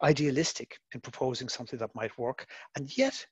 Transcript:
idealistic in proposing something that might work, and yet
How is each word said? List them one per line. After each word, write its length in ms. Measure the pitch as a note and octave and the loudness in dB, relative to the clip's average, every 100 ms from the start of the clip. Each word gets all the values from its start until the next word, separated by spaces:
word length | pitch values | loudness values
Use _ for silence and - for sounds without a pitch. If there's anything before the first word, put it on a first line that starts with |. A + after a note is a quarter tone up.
idealistic 760 | D3 C#3+ D3 C3 B2 - A#2+ - - | 4 6 4 4 2 -2 -8 -14 -14
in 60 | B2 | -12
proposing 480 | - - C3 B2 B2 | -8 -2 0 0 -4
something 320 | - B2 B2 | -6 -6 -6
that 160 | A2 A2+ | -6 -4
might 220 | A2 - | -4 -2
work, 300 | A#2+ - - - - - | -2 -4 -8 -14 -10 -8
and 100 | C#3 G3+ | -2 2
yet 280 | C4+ - - | 2 2 -8